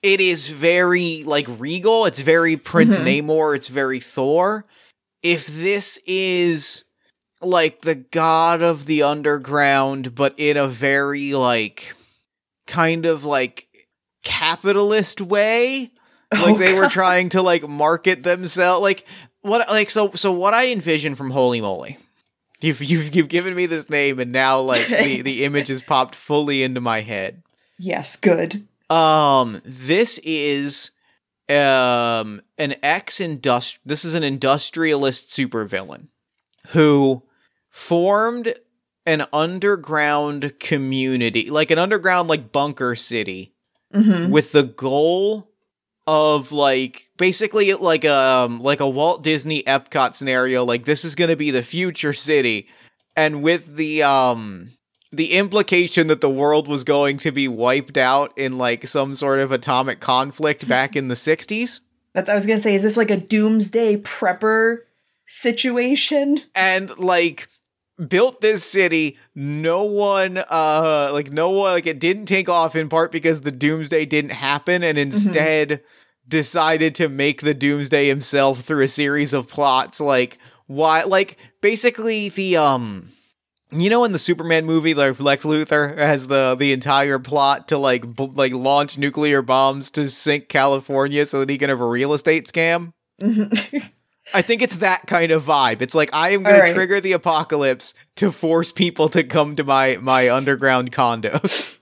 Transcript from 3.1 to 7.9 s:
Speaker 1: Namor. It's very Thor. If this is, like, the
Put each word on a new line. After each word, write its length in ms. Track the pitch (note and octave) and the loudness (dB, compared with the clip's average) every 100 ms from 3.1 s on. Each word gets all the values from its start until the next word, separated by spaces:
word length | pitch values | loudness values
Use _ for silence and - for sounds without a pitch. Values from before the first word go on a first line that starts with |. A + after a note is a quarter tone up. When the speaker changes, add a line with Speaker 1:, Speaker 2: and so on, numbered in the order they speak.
| C#3 D3+ | 0 0
Speaker 1:
Namor. 260 | D#3 D#3 C#3+ | 0 0 -2
It's 120 | C3 | -4
very 320 | C3 C3+ C3 | -4 -4 -4
Thor. 640 | B2+ - C3 D#3+ F#3 G#3+ - _ _ _ _ _ | -8 -4 0 2 0 -2 -10 _ _ _ _ _
If 240 | E3+ E3+ C#3 | -2 -2 -4
this 540 | D3+ F3+ G3+ G3 - - | -6 -2 -2 -4 -8 -6
is, 760 | F#3 F#3 F3+ F3 D#3+ - - _ _ _ _ _ _ | -4 -2 0 0 0 -2 -4 _ _ _ _ _ _
like, 420 | F3+ F3+ D#3+ - | 0 2 2 -2
the 120 | D#3+ | -6